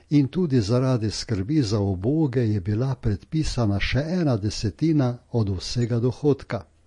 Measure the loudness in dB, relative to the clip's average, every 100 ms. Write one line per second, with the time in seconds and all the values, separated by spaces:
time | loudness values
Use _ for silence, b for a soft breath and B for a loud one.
0 | B 2 2 0 2 2 2 2 2 0
1 | -2 -4 -4 -2 0 0 2 0 0 0
2 | 0 0 0 0 0 0 0 -2 -2 -2
3 | -2 -4 -4 -4 -2 0 0 0 0 -2
4 | 0 0 0 0 -2 -2 -4 0 2 2
5 | 0 -2 _ -2 0 -2 -4 -2 0 0
6 | 0 0 0 0 -2 -10 -10 _